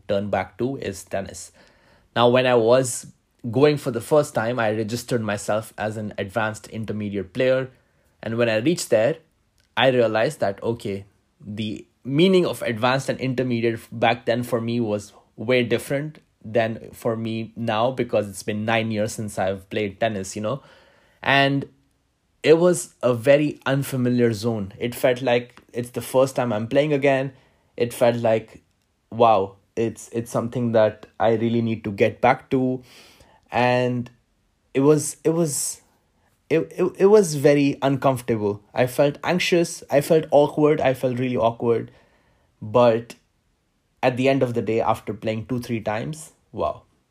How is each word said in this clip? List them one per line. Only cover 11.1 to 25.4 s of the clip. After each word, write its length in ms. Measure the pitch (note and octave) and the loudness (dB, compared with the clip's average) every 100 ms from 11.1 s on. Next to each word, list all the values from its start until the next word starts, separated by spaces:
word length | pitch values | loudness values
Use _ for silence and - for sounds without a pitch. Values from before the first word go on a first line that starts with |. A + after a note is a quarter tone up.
| _ _ _ | _ _ _
the 480 | G2+ G#2 G#2+ - - _ | -12 -8 -8 -8 -14 _
meaning 440 | B2 C#3 F#3+ F#3 D3 | -2 2 4 4 2
of 160 | - | -2
advanced 480 | - A2 B2 C3+ C3+ | -4 -2 0 0 -2
and 100 | B2 | -4
intermediate 540 | C3 B2+ B2+ A#2 A#2 | -2 -2 -2 0 0
f-, 140 | A2+ - | -2 -8
back 320 | A#2 A#2 A#2+ | 0 0 0
then 180 | - A#2 | -2 -2
for 180 | A#2+ A#2+ | -2 -4
me 200 | A2+ A#2+ | -2 -2
was 320 | A2 G#2 G#2 - _ - | -2 -4 -6 -20 _ -8
way 280 | A#2 B2+ | 0 0
different 560 | A2+ A2+ - C#3+ D3+ - _ _ A2 | 2 -2 -2 -6 -6 -14 _ _ -4
than 420 | A2+ A2+ A2+ - | -2 -2 -4 -14
for 240 | - B2 A2+ | -8 -4 -4
me 360 | A2+ A2+ A2 - | -4 -6 -8 -8
now, 340 | A#2 G#2+ B2 | -4 0 0
because 380 | B2+ A#2+ A2 G#2 | -2 -2 -2 -2
it's 160 | F#2+ | -8
been 200 | - G#2 | -8 -4
nine 280 | A2 A2+ A2+ | -2 -2 -2
years 200 | G#2+ A2 | -2 -4
since 240 | - G#2 - | -6 -8 -4
I've 320 | F#2+ G2 - | -4 -4 -6
played 300 | A2 G#2 F#2 | -4 -4 -2
tennis, 380 | A2+ G#2 F#2+ G#2+ | -4 -4 -8 -8
you 60 | |
know. 200 | G#2+ C#3 - _ _ _ _ _ | -6 -8 -12 _ _ _ _ _
And 480 | - C#3 C#3 C#3 C#3+ _ _ _ _ _ _ _ | 0 2 2 0 -6 _ _ _ _ _ _ _
it 140 | C3+ E3 | 4 6
was 360 | F3 E3+ - - | 4 2 -4 -4
a 100 | B2 | -2
very 460 | A#2+ A#2+ C#3+ D3 - B2+ | 2 4 4 4 -4 -2
unfamiliar 640 | C#3 C3 C3 B2 B2 A#2 | -2 -2 -2 0 2 2
zone. 400 | G#2+ A#2 A2 G2 - | 0 -4 -4 -6 -8
It 160 | A#2+ | -8
felt 260 | - C#3 A#2+ | -2 0 0
like 400 | B2+ A#2+ | 0 0